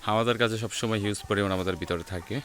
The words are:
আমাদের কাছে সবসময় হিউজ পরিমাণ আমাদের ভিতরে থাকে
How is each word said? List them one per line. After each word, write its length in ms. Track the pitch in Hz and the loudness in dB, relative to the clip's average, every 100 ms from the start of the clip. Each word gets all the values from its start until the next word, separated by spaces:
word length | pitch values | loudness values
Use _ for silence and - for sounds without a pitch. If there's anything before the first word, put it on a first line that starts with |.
| - | 2
আমাদের 320 | 107 117 113 | 2 2 4
কাছে 200 | 117 110 | 2 2
সবসময় 420 | 110 - 113 110 | -4 -2 0 0
হিউজ 220 | 101 104 - | 0 -2 0
পরিমাণ 220 | 101 101 | 2 2
আমাদের 240 | 95 92 90 | 2 0 -2
ভিতরে 280 | 85 85 | -2 -4
থাকে 380 | 82 92 85 120 | -4 -8 -6 -6